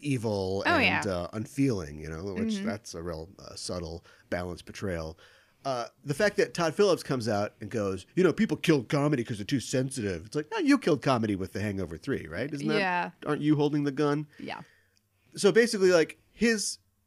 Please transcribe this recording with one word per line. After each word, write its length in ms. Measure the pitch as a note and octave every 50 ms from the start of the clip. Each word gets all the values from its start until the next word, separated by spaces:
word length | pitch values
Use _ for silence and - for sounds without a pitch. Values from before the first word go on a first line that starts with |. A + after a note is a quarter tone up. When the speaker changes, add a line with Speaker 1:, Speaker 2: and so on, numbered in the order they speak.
Speaker 1:
evil 600 | - D3 C3+ A#2 G#2+ A2+ G#2 G2 F#2+ F#2 F#2+ G2 -
Speaker 2:
Oh, 40 | -
Speaker 1:
and, 340 | F4 D4+ A#3 F#3 E3+ D#3 D3
Speaker 2:
yeah. 40 | G2+
Speaker 1:
uh, 160 | F#2 F2 F2 -
unfeeling, 640 | - A2 G#2+ - - C#3 C#3 C3+ A2+ F#2+ D#2+ C#2+ D2 D2+
you 100 | D#2 D#2
know, 240 | D#2+ D#2+ G2 G2+ F#2+
which 220 | - A3 A3 G#3+
Speaker 2:
Mm-hmm. 100 | G3 G3
Speaker 1:
that's 280 | G2+ G2+ G#2 - - -
a 80 | E2+
real, 280 | E2 F2 E2 D#2 D#2+ F#2+ - -
uh, 160 | - - -
subtle, 500 | - - - F2+ F2+ F2 D#2+ E2 E2 _ - - _ _ -
balanced 380 | - F2 F2+ F2+ F2 - -
portrayal. 520 | - - - A2+ G2 F2 E2 D#2 D#2+ E2 _ - - _ _ _ _ _ _ -
Uh, 220 | C#3 C3 A#2+ A#2 - _ _ -
the 80 | C3+ C#3+
fact 220 | - G#3 G3+ G3+
that 160 | - E3 D#3
Todd 220 | - - E3+ D#3+ D3+
Phillips 280 | - G#3 G3 E3 -
comes 240 | - - C#3+ B2+ G#2+
out 280 | A#2 G#2+ G2+ G#2 G#2+ _ -
and 80 | G#2+ G2
goes, 340 | - A2+ G2+ G2 F#2+ G2 - _ -
"You 60 | F3 F#3
know, 100 | E3+ -
people 220 | - A3 - D3+ -
killed 300 | - - D#3 C#3 A2 -
comedy 340 | - C#3+ C#3+ D3+ D3+ B2 A2+
'cause 140 | - A#2+ G2+
they're 60 | G#2
too 140 | - C#3+ A#2+
sensitive." 680 | - - - B2+ C3 C3+ C3 C3 G#2 G2+ F2+ E2 F2+
It's 100 | A2 -
like, 140 | D3 D#3 -
"No, 60 | A4 A4
you 180 | E4 C4+ C#4+ A3+
killed 220 | - F#3+ D3+ -
comedy 360 | - D3 C3 A#2 A2+ G#2+ G2+
with 160 | F#2 F#2+ - -
The 60 | G#2
Hangover 360 | G2+ G#2+ G2 G2 F#2 D#2 E2
Three, 300 | D2+ - C#3+ B2+ A#2 -
right? 260 | D2 D#2+ F2+ C3+ -
Isn't 160 | D#3+ C#3+ C#3+ -
that, 100 | - G#3
Speaker 2:
Yeah. 320 | F#3+ F#3 F3+ F3 F3 F3+ - - -
Speaker 1:
aren't 140 | - D3 -
you 140 | D3 D3+ D#3
holding 280 | C#3+ D3 D3 D3+ D3 C#3+
the 80 | C#3+
gun?" 340 | C3+ C#3 D3+ C#3+ C#3+ D3+ D3+ - _ -
Speaker 2:
Yeah. 220 | - - - - - _ _ _ _ _ _ _ _ _ _ _ _ _ -
Speaker 1:
So 160 | D#3 - G3
basically, 380 | E3 A3 A#3+ A3 A3+ G3 F#3+ F#3
like, 280 | F3+ E3 D#3 D#3 - _ _ _
his, 460 | _ - G#3 A#3 A3+ G#3 - - - - _ _ _ _ _